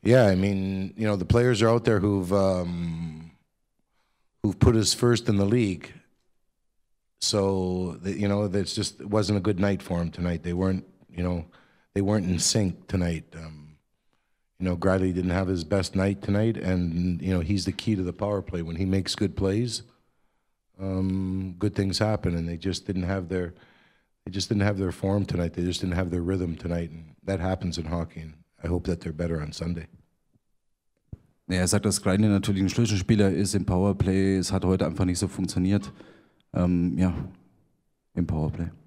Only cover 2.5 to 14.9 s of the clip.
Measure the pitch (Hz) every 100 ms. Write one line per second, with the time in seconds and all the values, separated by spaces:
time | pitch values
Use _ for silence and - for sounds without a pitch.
2.5 | 92 87 87 85 82 82 78 82 _ _
3.5 | _ _ _ _ _ _ _ _ _ 107
4.5 | 92 - 113 101 - 120 117 117 101 101
5.5 | 120 107 87 - - _ _ _ _ _
6.5 | _ _ _ _ _ _ _ - 107 98
7.5 | 95 92 90 90 80 92 95 101 101 104
8.5 | 95 90 - 101 - - 104 98 104 92
9.5 | 95 101 95 - 87 85 78 87 85 85
10.5 | 87 95 95 - _ _ - 90 87 82
11.5 | - _ _ _ 101 98 107 92 87 -
12.5 | 113 98 82 - 95 87 82 - 80 80
13.5 | 76 76 73 _ _ _ _ _ _ _
14.5 | _ 95 87 95